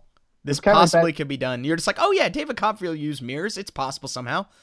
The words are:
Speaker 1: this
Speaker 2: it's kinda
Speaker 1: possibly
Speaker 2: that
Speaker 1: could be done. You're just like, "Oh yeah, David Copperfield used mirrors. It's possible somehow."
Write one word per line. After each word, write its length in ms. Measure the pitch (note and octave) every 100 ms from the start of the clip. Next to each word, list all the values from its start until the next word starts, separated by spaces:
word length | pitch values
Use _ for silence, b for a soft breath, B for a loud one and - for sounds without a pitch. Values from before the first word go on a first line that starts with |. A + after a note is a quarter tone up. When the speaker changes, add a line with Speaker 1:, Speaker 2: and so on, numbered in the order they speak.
| _ _ _ _
Speaker 1:
this 120 | C#3 C#3
Speaker 2:
it's 60 |
kinda 140 | - G#3
Speaker 1:
possibly 320 | E3+ E3+ E3+
Speaker 2:
that 40 | D#3
Speaker 1:
could 100 | C#3
be 80 | C#3
done. 260 | C3 B2
You're 120 | C3+ E3
just 100 | -
like, 120 | -
"Oh 140 | F4+
yeah, 160 | F#4+ A3+
David 260 | A3 D4+ A#3+
Copperfield 420 | G#3 G#3+ F#3 D#3
used 220 | D3 C#3
mirrors. 360 | A#2+ C#3 F#3 F#3+
It's 120 | G3
possible 380 | - C3+ - C3+
somehow." 380 | B2+ B2 D#3+ G3+ _